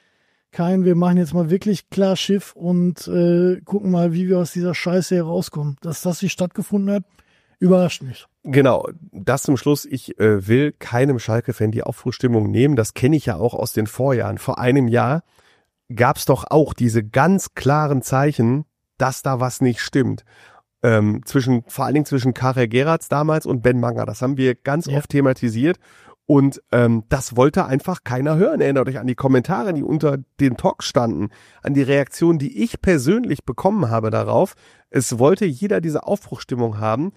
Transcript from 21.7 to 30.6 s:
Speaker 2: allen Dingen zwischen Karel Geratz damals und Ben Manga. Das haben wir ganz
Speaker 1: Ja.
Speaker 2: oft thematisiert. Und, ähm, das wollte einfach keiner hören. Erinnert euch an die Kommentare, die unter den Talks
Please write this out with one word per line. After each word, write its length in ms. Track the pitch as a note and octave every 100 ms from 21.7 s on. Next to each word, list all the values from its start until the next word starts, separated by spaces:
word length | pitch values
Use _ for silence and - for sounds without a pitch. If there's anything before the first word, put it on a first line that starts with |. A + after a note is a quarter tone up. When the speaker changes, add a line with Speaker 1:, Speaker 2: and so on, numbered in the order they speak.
| - B2
Speaker 2:
allen 100 | C#3+
Dingen 100 | D3
zwischen 280 | C#3 B2+
Karel 340 | A#2+ B2+ C3 A#2
Geratz 400 | A#2+ D3 E3 -
damals 380 | C#3 D#3 D#3 -
und 160 | B2+
Ben 180 | B2 B2
Manga. 260 | A#2+ A#2 A2
Das 160 | G#2+
haben 160 | B2+ C#3
wir 180 | C3 A#2+
ganz 300 | - D3 E3
Speaker 1:
Ja. 120 | C#3+
Speaker 2:
oft 120 | -
thematisiert. 680 | C#3+ C3+ C3 B2 A2 D3 F3+ _ _ - _ -
Und, 320 | C#3+ C#3 - -
ähm, 320 | B2 A#2+ A2+ A2
das 280 | C#3 - A#2
wollte 320 | C#3 F#3+ E3+
einfach 360 | C3+ - F3+
keiner 320 | - B2 C#3+ D#3
hören. 260 | A#3 C#4+
Erinnert 260 | C#3 C#3 B2+
euch 100 | B2+
an 80 | B2
die 80 |
Kommentare, 600 | B2 C#3 C3 - F#3+ A3
die 100 | D#3
unter 340 | - D3+ D3+ C#3 - -
den 180 | C#3
Talks 280 | A#2+